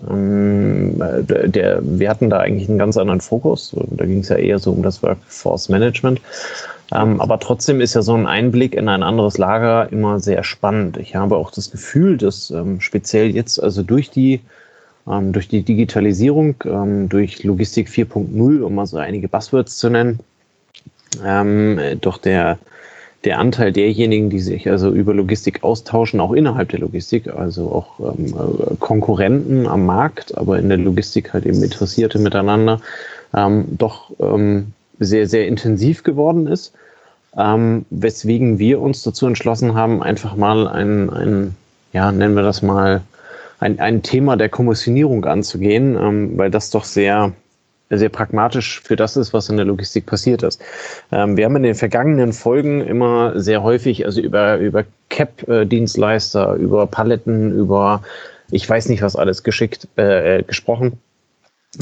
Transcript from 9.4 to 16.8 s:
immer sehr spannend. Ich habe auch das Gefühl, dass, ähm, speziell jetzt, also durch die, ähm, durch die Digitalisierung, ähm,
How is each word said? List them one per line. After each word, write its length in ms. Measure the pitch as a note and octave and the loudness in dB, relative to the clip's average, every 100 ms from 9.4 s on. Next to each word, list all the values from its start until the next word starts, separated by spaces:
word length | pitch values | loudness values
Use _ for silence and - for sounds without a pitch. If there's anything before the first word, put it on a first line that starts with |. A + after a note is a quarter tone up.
| F#2+ A2 A#2 A2+ A2 | 0 2 2 2 0
immer 260 | G#2 G#2 G2+ | 0 0 0
sehr 240 | F#2+ F2+ | 0 -2
spannend. 540 | - - G#2 G#2+ F#2 D2+ | -2 -4 -2 0 -2 -6
Ich 180 | - | -8
habe 220 | - G2 F#2 | -4 0 0
auch 160 | D#2 | -2
das 180 | - - | -10 -12
Gefühl, 480 | - - C#3+ F#3+ D3 | -14 -2 2 4 2
dass, 320 | G2+ - - | 0 -2 -8
ähm, 300 | D#2+ F2 F#2 | -6 -6 -4
speziell 500 | - G#2 - G#2+ A2 | -4 -6 -2 0 2
jetzt, 320 | A2 A#2 - | 0 -2 -2
also 220 | G2+ F#2+ | -2 -2
durch 260 | G2+ B2+ C#3+ | 0 0 0
die, 300 | - C3 C3 - - - _ _ _ - | 0 2 0 -4 -20 -20 _ _ _ -6
ähm, 240 | G2+ G2 | -4 -2
durch 140 | F#2+ - | -2 -2
die 160 | A2 | -2
Digitalisierung, 960 | F#2 A2 A#2 A2+ G#2 F#2+ B2 D3 D3+ C3+ | 0 0 0 2 0 2 2 2 2 -2
ähm, 440 | - G2+ | -4 -2